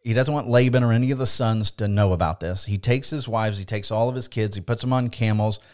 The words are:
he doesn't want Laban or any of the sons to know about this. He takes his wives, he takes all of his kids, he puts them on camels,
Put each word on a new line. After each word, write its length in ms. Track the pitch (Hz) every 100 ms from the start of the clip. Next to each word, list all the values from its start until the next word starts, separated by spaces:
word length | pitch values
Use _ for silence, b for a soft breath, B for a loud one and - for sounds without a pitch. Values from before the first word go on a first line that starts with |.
he 100 | 117
doesn't 200 | 113 131
want 140 | 147 113
Laban 360 | 120 127 127
or 100 | 120
any 160 | 117 127
of 80 | 131
the 80 | 123
sons 460 | - 117 110 107
to 160 | - 104
know 260 | 101 101
about 260 | 87 82 -
this. 260 | 82 95 -
He 120 | 101
takes 320 | 120 127 135
his 180 | 151 120
wives, 300 | 110 110 101
he 80 | 98
takes 240 | 107 95
all 200 | 110 120
of 40 | 127
his 120 | 120
kids, 280 | 117 107 101
he 60 |
puts 200 | 87 117
them 120 | 127
on 140 | 127 120
camels, 500 | - 110 107 107 107 B